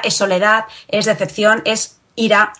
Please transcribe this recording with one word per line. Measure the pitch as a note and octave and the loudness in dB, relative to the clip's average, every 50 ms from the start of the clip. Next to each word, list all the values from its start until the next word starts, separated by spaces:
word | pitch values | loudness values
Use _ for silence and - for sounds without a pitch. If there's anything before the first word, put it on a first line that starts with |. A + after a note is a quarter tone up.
| - | 0
es | A3 - | -2 -2
soledad, | - G3+ G3 F#3 F3+ G3+ G#3 G#3+ A3+ G#3+ - - - - - | -2 0 0 0 2 2 2 2 0 0 -4 -14 -20 -10 -6
es | - G#3+ G#3 | -4 -2 0
decepción, | A3 G#3 - G3 - - G#3+ G#3 G#3+ A3 A3+ - | 0 -2 -2 -4 -6 -4 0 2 2 2 2 0
es | - A3 G#3+ - - - _ _ _ _ | -2 -4 -4 -4 -8 -12 _ _ _ _
ira, | - A3+ G3+ G#3 G3+ G#3+ - - - | -2 0 2 2 2 2 0 -2 -6